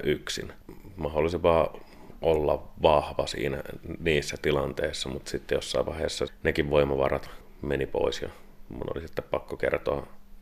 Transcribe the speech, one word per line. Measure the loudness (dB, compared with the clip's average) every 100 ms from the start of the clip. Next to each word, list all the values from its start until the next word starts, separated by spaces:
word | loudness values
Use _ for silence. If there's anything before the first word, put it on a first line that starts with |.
yksin. | 2 0 -2 -6 -8 -12 -16 -16 -14 -6
Mä | -2
halusin | 2 2 4
vaan | 6 6 4 -2 -16 -18 -18 -2
olla | 2 4 4 0 -2 4
vahva | 6 6 4 -2 -2
siinä, | -2 -2 -2 -6 -10 -10 -2
niissä | 2 2 2 -2
tilanteissa, | 2 2 0 -2 -2 -2 -6
mut | -6 -6
sitten | -8 -2 -2
jossain | 0 0 0
vaiheessa | -2 -4 -2 -6 -2
nekin | 0 2 4
voimavarat | 4 4 2 2 0 -4 -14 -18 -8
meni | -2 -2 0
pois | 0 0 -2
ja | -6 -10 -18 -16 -12
mun | -8 -6
oli | -6 -6
sitten | -8 -4
pakko | -4 -4 -4
kertoa. | 0 0 0 -2 -4 -14 -16 -14